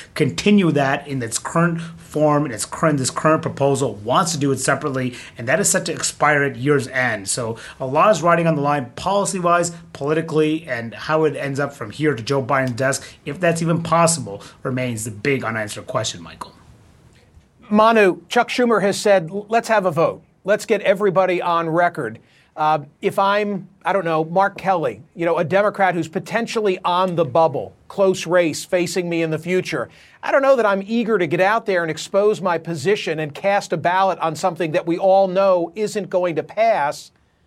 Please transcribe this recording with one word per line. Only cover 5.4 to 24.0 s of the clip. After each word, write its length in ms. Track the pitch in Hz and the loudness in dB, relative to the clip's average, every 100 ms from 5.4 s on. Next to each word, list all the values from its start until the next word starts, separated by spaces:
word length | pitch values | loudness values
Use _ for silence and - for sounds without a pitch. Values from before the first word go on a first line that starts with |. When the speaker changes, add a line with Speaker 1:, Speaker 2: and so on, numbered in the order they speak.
| 120 | -2
Speaker 1:
that 120 | 165 | 0
is 80 | 202 | 2
set 160 | 147 165 | 0 -2
to 40 | |
expire 520 | 135 - - 147 147 | -6 -6 0 2 2
at 140 | 139 120 | 0 -2
year's 300 | 135 143 120 | 0 0 0
end. 380 | 131 123 104 95 | -2 -2 -4 -6
So 300 | - 113 113 - - | -6 -6 -8 -14 -10
a 80 | 131 | -2
lot 240 | 151 196 | 4 4
is 100 | 185 | 4
riding 240 | 170 170 165 | 4 4 2
on 100 | 147 | 0
the 60 | |
line 300 | 143 147 120 - | 0 0 -4 -6
policy-wise, 760 | 180 202 190 202 170 175 170 - - | -2 0 0 -2 2 2 0 -6 -18
politically, 760 | - 143 156 165 156 156 156 143 | -8 -2 -2 0 0 0 0 -4
and 260 | 120 117 | -8 -8
how 300 | 107 - 156 | -10 -2 2
it 120 | 156 131 | 2 0
ends 240 | 139 139 | -4 -4
up 140 | 143 | -4
from 160 | - 110 | -6 -12
here 240 | 107 151 | -2 -2
to 80 | 127 | 0
Joe 220 | 107 139 | -2 -2
Biden's 300 | 120 135 131 | 0 0 0
desk, 300 | 117 135 139 - - 156 | 0 -2 -2 -8 -14 -12
if 140 | 143 | -2
that's 240 | 170 165 | 0 0
even 180 | 165 165 | 0 0
possible, 600 | - 165 170 135 107 101 - - | 2 4 4 2 -6 -12 -16 -10
remains 440 | 143 127 127 110 110 | -6 -4 -4 -4 -8
the 60 | |
big 320 | 104 143 135 | -4 -2 -2
unanswered 440 | 110 113 104 - 92 | -2 -6 -6 -10 -6
question, 340 | 117 113 - | -4 -4 -8
Michael. 320 | 82 - - - - - - _ - _ _ - _ _ - | -14 -16 -18 -18 -20 -20 -20 _ -20 _ _ -20 _ _ -2
Speaker 2:
Manu, 540 | 208 220 226 196 - - | 4 6 6 4 2 -2
Chuck 200 | 240 233 | -2 0
Schumer 340 | - 240 214 | 0 2 2
has 160 | 196 190 | 2 0
said, 320 | 208 190 160 | 2 2 2
"Let's 380 | 202 202 226 - | -8 -2 -2 2
have 180 | 220 185 | 2 2
a 40 | |
vote. 300 | 165 147 95 - _ | 2 0 -2 -12 _
Let's 240 | 190 202 - | -2 -2 0
get 140 | 202 | 0
everybody 600 | 196 196 208 180 185 175 | 2 2 2 2 2 0
on 260 | 175 170 165 | 0 0 0
record." 520 | 165 175 170 117 110 _ _ _ - | 2 2 0 -6 -10 _ _ _ -2
Uh, 280 | 156 156 143 _ | 0 0 -2 _
if 160 | 196 202 | -2 2
I'm, 500 | 196 202 208 196 - _ 165 | 2 2 0 -4 -10 _ -2
I 80 | |
don't 100 | 196 | 0